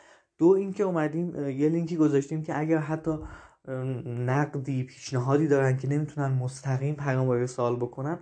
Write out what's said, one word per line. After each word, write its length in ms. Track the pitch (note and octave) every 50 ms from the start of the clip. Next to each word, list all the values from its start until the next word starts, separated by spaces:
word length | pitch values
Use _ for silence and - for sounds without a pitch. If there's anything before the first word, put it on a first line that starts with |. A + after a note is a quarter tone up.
| - - - _ _ _ _ -
دو 80 | E3
اینکه 360 | F3 G3 G3 G3+ G3 F#3+ - G3+
اومدیم، 500 | F#3+ F3+ E3 D3+ D3+ D3 E3 F3 F3 -
اه، 160 | - C#3+ C#3 C3
یه 160 | C3+ D3 D#3
لینکی 280 | D#3+ E3+ E3+ E3 F3
گذاشتیم 460 | D#3+ D#3 D3+ C#3 C#3 C#3 - D#3+ D#3 D#3
که 160 | - C#3+ C#3+
اگر 200 | D3+ D#3 E3 D#3
حتی، 320 | D3+ D3+ D#3 D#3 - D#3+
اه، 720 | D#3 D3+ D#3 - - - - - _ _ _ - C3 B2+ C3 C3 C3 A#2+ - A#2+
نقدی، 760 | A#2+ A#2+ B2 B2 B2+ C#3+ D3 C#3+ - C#3+ C3 C#3 C3+ C3 B2+
پیشنهادی 640 | - - - - - C3+ B2+ A#2+ C3 C#3 D3 D#3+ D3
دارن 280 | C#3+ C#3 C3+ C3 C3
که 120 | C3 C3 C3+
نمی‌تونن 400 | C#3+ D3 D3+ D3+ - D3 C#3+ C3+ C3+
مستقیم 600 | C3 B2 B2+ C3 - - C#3 C3 B2+ C3+ C#3+ D3+
پیام 320 | C#3+ C#3+ C#3+ B2+ C3 C3
رو 60 | B2+ B2
ارسال 440 | A#2+ B2 B2 - - A#2+ A#2+ B2
بکنن، 420 | B2 A#2+ B2 - - C3 D3 E3+ E3+